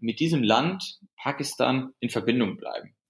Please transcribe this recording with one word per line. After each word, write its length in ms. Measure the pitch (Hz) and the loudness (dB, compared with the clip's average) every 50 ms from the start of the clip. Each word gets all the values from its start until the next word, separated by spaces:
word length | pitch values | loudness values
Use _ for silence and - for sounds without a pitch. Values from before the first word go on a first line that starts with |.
mit 200 | 113 117 113 - | -4 -4 0 0
diesem 220 | 156 165 165 143 | 0 2 2 4
Land, 580 | 117 104 110 117 147 175 190 190 - - - - - - _ | 4 4 4 4 4 2 -2 -4 -8 -10 -12 -16 -20 -20 _
Pakistan, 760 | - - 135 139 - 143 - - - 127 127 131 131 131 131 - _ | -8 -6 -6 -4 -4 -4 -6 0 2 2 2 2 0 -2 -4 -8 _
in 80 | 120 117 | -6 -4
Verbindung 480 | - 113 104 117 120 127 113 95 87 | -4 0 0 2 2 2 2 0 -2
bleiben, 400 | - - - - - - - _ _ _ | -6 -10 -10 -10 -10 -10 -12 _ _ _